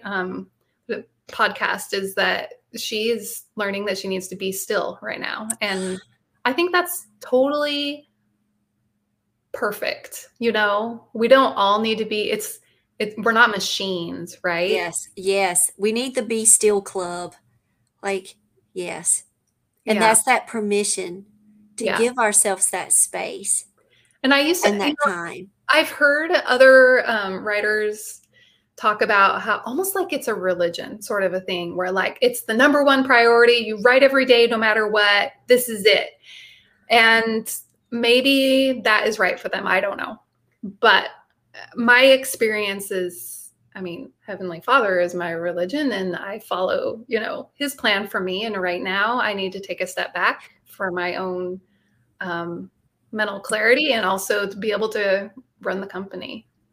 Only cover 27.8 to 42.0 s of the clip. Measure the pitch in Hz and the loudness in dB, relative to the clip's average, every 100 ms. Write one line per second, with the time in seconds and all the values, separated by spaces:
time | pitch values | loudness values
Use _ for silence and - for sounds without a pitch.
27.8 | 214 214 - - _ _ _ _ _ - | -2 -6 -12 -18 _ _ _ _ _ -4
28.8 | 220 - 220 202 196 196 196 202 226 269 | -2 0 2 4 4 2 -2 -4 -4 -4
29.8 | 381 - 359 285 - 196 185 175 170 170 | -4 -4 -4 -4 -4 -2 -2 0 -2 -2
30.8 | - 208 - 208 185 185 185 180 175 175 | -10 -12 -6 -2 -2 -2 -4 -6 -4 -4
31.8 | 185 190 185 - 240 240 - 220 294 285 | -2 -2 -2 0 0 0 -2 4 4 6
32.8 | 277 269 262 240 233 233 240 240 214 214 | 4 4 4 6 8 8 6 4 0 0
33.8 | 240 262 269 269 254 240 233 226 220 220 | 4 6 6 4 6 6 6 2 2 2
34.8 | 214 214 208 202 - - - 247 240 214 | 2 2 4 4 0 -4 2 2 2 0
35.8 | 202 190 - - - - - - _ _ | 4 4 0 -12 -20 -20 -20 -20 _ _
36.8 | - 233 226 226 226 220 220 - - _ | 2 4 6 4 2 -2 -6 -12 -14 _
37.8 | _ 233 233 247 269 269 269 269 269 247 | _ -2 2 4 4 4 4 4 2 0
38.8 | 214 214 220 208 180 - 196 190 196 185 | 0 2 0 0 -2 -2 -6 -6 -2 0
39.8 | 196 - - 220 _ _ _ _ 196 - | 0 -4 -8 -12 _ _ _ _ -16 0
40.8 | 226 190 - - _ _ _ - - - | 4 4 2 -8 _ _ _ -20 -14 -2
41.8 | 233 247 | 4 8